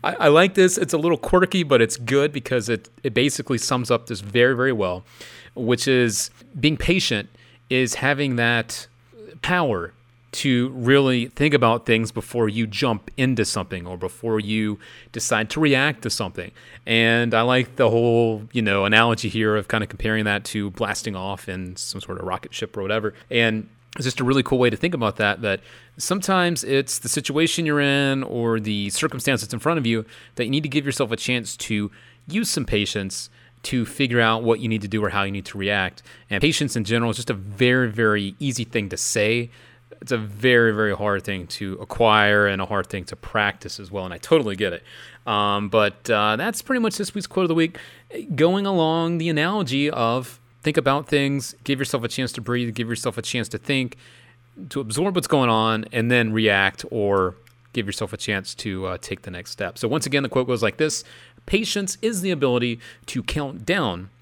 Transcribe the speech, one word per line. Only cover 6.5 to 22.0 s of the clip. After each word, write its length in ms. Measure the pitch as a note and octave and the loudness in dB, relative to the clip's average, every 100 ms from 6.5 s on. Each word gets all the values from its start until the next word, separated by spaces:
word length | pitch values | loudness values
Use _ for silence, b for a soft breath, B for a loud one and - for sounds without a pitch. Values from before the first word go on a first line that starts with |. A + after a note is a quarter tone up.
| D3+ | 0
being 180 | D3+ D3+ | 0 0
patient 520 | - F3+ - G#2+ G2 _ b b _ | 0 0 0 -4 -6 _ b b _
is 260 | B2+ B2 - | 0 0 0
having 420 | C3+ C#3 C#3+ A#2+ | -2 0 0 0
that 500 | A#2 A#2+ A2+ - - _ _ - - - | 2 0 -2 -10 -14 _ _ -20 -20 -10
power 500 | - F3+ D3 G2 E2+ _ _ _ _ | -2 0 0 -2 -4 _ _ _ _
to 380 | - C#3 B2 B2+ | -4 0 2 0
really 580 | B2+ A#2+ C#3 C3+ B2+ A#2+ | -2 4 6 6 2 -2
think 260 | - D3+ | 0 2
about 320 | C#3+ A#2+ A#2 - | 4 4 2 2
things 260 | A2+ A2 | 2 2
before 380 | A2+ - A#2+ A2 | -6 -6 0 0
you 160 | G#2+ A2 | 0 -4
jump 460 | G2 C3+ G#2+ - - | 0 0 -2 -6 -2
into 300 | C3 A#2 G2+ | 0 2 0
something 400 | G#2+ F2+ F#2+ F2 | -2 -6 -8 -10
or 120 | F2+ | -8
before 420 | F#2 - A#2 A2 | -8 -6 -2 -2
you 400 | G#2 A2 G#2+ G#2 B B B | 0 -2 -2 -4 B B B
decide 360 | A2+ - A2 A2 | -8 0 0 0
to 80 | - | 0
react 420 | D#3 C3 C#3+ A#2+ | 4 4 2 -2
to 80 | A2 | -6
something. 420 | - F#2+ - F2+ - B B - | -4 -6 -8 -12 -16 B B 2
And 480 | A2+ A2+ A#2 A#2+ A2+ | 4 6 4 4 2
I 60 | |
like 340 | A#2 B2+ B2+ B2+ | 4 2 0 2
the 160 | A#2 | 4
whole, 500 | A#2 A#2+ A#2 A#2 G#2+ A2+ | 4 4 4 2 0 -4
you 120 | A#2+ | -2
know, 220 | G#2+ G2 G2 | 2 2 4
analogy 440 | A2 A#2 A2+ G#2 | 6 6 2 -2
here 260 | G#2+ G#2+ G#2+ | 0 2 0
of 120 | G2 | 0
kinda 180 | A2+ G#2 | -2 -2
comparing 400 | - A2 A2 G#2 | -4 -2 0 0
that 180 | G2+ - | -2 -2
to 260 | G#2+ G2+ | -4 -4
blasting 440 | F#2 G#2+ G2 - F#2+ | -4 -4 -4 -6 -6
off 320 | F#2+ F#2+ - | -6 -8 -8
in 280 | F#2 F2+ F2+ | -8 -10 -10
some 260 | - G2+ | -10 -10